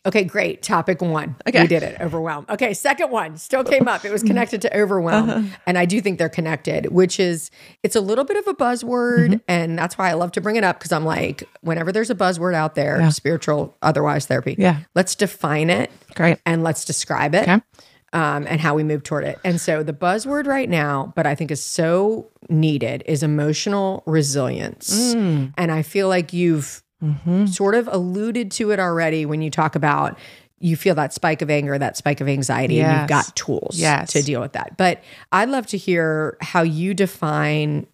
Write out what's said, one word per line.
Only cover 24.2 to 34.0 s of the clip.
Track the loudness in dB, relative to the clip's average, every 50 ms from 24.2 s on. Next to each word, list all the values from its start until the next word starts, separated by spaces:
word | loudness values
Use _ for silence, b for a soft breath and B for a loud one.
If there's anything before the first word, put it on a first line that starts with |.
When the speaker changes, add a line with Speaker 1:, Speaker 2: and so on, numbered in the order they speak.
| 2 0 0 -2 -2 -2 -2 -4 -6 -8 -10 -10 -6 -4 -2 0 0 0 0
Speaker 2:
Mm. | 2 2 2 2 0 0 -2 -2
Speaker 1:
And | -2 -2 0 0
I | 0 -2
feel | -2 0 0 2 2
like | 2 0 0 -2 -2
you've | 0 2 2 2 2 0 -4 -10 -16 -20 _ _ _ -2
Speaker 2:
Mm-hmm. | -2 -2 -2 0 0 2 2 2
Speaker 1:
sort | 2 2 0 0 2 2
of | 2 0 0 -2
alluded | -2 -2 -2 -2 -2 -2 -2 -2 -4 -4 -4 -4
to | -2 0 0
it | 0 2
already | 0 0 0 0 0 0 0 0 -2
when | -2 -2 -2 -4
you | -2
talk | 0 0 0 0 0
about | 0 0 0 2 0 0 -2 B B B B B B B B _ _
you | -2 0 0
feel | 2 2 2 2
that | 2 0 -2 -2
spike | -2 0 0 0 0 0
of | 0
anger, | 0 0 0 0 -2 -2
that | -2 -2 -4 -2
spike | -2 -2 -2 0 0
of | -2
anxiety, | 0 0 0 -2 0 0 0 2 2 4
and | 4 4
you've | 4 2 2 2
Speaker 2:
Yes. | 2 2 2
Speaker 1:
got | 0 -6
tools | -8 -4 -4 -4 -4 -4 -6 -4 0
Speaker 2:
Yes. | 2 2 2 2